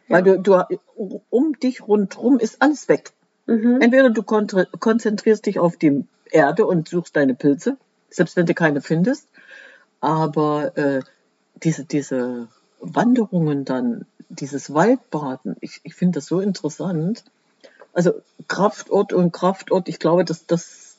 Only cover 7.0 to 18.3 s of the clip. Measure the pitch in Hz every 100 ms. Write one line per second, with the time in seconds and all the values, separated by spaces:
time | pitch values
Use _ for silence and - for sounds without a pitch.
7 | - 156 139 123 147 139 240 277 _ _
8 | _ - 165 - 170 - 160 143 - 165
9 | 208 285 _ _ - - - - _ _
10 | 139 160 156 156 151 147 139 - 143 135
11 | - _ _ _ _ - 165 156 131 147
12 | 135 131 123 123 113 _ _ _ 175 143
13 | 226 247 208 180 151 143 135 127 120 117
14 | - _ - 165 139 143 - 147 202 262
15 | _ 156 139 135 202 - - - - -
16 | 180 156 139 175 202 180 147 - 165 165
17 | 170 240 - _ _ _ - _ _ -
18 | 175 - -